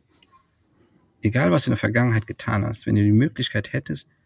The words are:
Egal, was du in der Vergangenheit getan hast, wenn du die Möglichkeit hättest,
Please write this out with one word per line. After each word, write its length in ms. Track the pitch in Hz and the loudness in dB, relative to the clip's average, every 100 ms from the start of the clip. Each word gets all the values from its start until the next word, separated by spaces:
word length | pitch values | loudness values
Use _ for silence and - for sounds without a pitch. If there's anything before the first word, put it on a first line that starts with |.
| _ _ _ _ _ _ _ _ _ _ _ _ | _ _ _ _ _ _ _ _ _ _ _ _
Egal, 300 | 107 120 170 | -2 0 2
was 120 | 160 | 2
du 60 | 127 | 0
in 20 | |
der 60 | 120 | 0
Vergangenheit 500 | 107 113 123 110 - | 0 0 2 0 -2
getan 380 | - - 110 107 | -8 -2 -2 -2
hast, 200 | 110 - | -4 0
wenn 100 | 107 | 2
du 80 | |
die 80 | 104 | 4
Möglichkeit 640 | 107 139 110 127 110 - | 4 2 -2 -4 -4 -4
hättest, 340 | 131 - 147 - _ | -8 -6 -10 -10 _